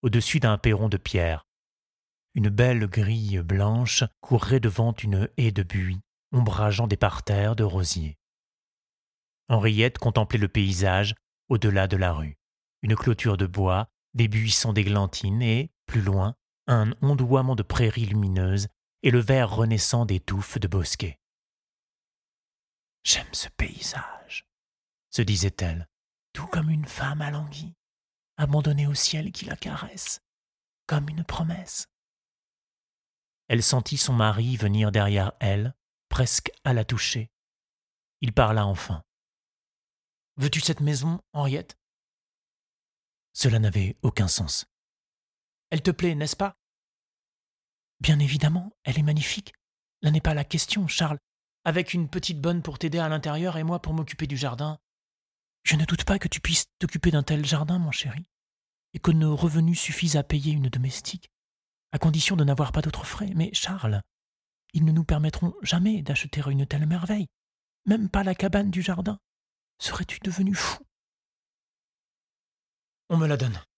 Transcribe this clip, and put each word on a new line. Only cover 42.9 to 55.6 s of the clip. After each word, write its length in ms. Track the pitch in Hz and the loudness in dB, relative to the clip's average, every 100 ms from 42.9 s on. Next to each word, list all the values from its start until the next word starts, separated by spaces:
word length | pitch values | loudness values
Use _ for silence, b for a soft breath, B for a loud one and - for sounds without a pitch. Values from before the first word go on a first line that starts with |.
| _ _ _ _ | _ _ _ _
Cela 260 | - 131 113 | 0 2 4
n'avait 380 | 107 98 95 - | 2 0 -2 -2
aucun 260 | - - 92 | -2 0 0
sens. « 380 | - 78 - - _ _ _ _ _ _ _ _ _ _ | 0 -2 -4 -6 _ _ _ _ _ _ _ _ _ _
Elle 120 | 160 | -2
te 80 | 185 | 0
plaît, 240 | 165 175 | 0 -2
n'est-ce 220 | 151 151 - | -2 -4 -4
pas ? » 220 | 196 - _ _ _ _ _ _ _ _ _ _ _ _ _ _ | -6 -6 _ _ _ _ _ _ _ _ _ _ _ _ _ _
Bien 180 | - 151 | 2 4
évidemment, 580 | 143 143 151 170 185 _ | 4 2 2 0 -4 _
elle 160 | - 135 | -4 0
est 40 | |
magnifique. 520 | 151 151 - - - _ _ _ _ _ | 2 0 -2 -6 -10 _ _ _ _ _
Là 80 | 151 | 2
n'est 100 | 151 | 2
pas 140 | 160 | 2
la 100 | 151 | 0
question, 420 | 143 156 - - 175 | -2 -2 -2 -2 -2
Charles. 320 | - 160 147 _ _ _ _ | 0 -2 -2 _ _ _ _
Avec 300 | - 160 170 | -2 -2 -2
une 160 | 175 156 | -2 -2
petite 300 | - - 156 | -4 -6 -4
bonne 220 | 151 175 | -2 -2
pour 160 | 165 147 | -4 -6
t'aider 200 | 165 165 | -4 -2
à 100 | 160 | -2
l'intérieur 480 | 156 151 151 180 160 | -2 -4 -2 -2 -2
et 80 | |
moi 160 | 160 175 | -2 -2
pour 140 | 156 | -2
m'occuper 320 | 160 156 - 151 | -4 -4 -6 -6
du 100 | 139 | -4
jardin. 420 | 135 117 151 156 _ _ _ _ _ _ _ _ | -4 -4 -6 -8 _ _ _ _ _ _ _ _